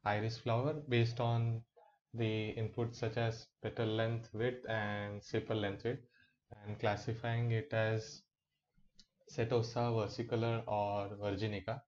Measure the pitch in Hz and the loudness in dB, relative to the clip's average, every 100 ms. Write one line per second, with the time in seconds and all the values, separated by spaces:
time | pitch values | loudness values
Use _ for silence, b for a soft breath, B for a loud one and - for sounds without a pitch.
0 | 107 104 110 117 120 113 139 156 139 120 | 0 0 0 -2 0 2 2 -2 2 4
1 | 117 117 117 117 117 113 - - B B | 4 2 2 2 2 0 -6 -20 B B
2 | _ 113 110 110 107 113 107 - 117 - | _ -2 0 2 0 -2 -2 0 -2 -2
3 | 113 117 117 113 - _ 110 113 113 110 | -2 2 0 -2 -10 _ -6 -2 0 2
4 | 113 113 - 107 123 123 - 110 104 104 | 2 0 -4 -2 -2 -2 -4 -2 0 -2
5 | 101 101 - 113 - 110 101 98 113 127 | -4 -8 -2 -2 0 0 0 -2 -2 -4
6 | - b b b _ 110 104 107 113 104 | -8 b b b _ -14 -8 0 0 2
7 | - 113 117 117 120 113 107 113 110 110 | -2 -4 0 0 2 2 2 2 2 2
8 | - - _ _ _ _ _ _ - - | -2 -14 _ _ _ _ _ _ -20 -20
9 | - _ - - 117 120 113 123 120 113 | -20 _ -10 -2 2 2 2 0 2 2
10 | 101 - 117 117 117 113 110 104 104 101 | 0 -2 -2 0 2 0 0 0 0 0
11 | 101 104 104 98 107 101 95 131 | -2 -2 -2 0 0 -2 -4 -6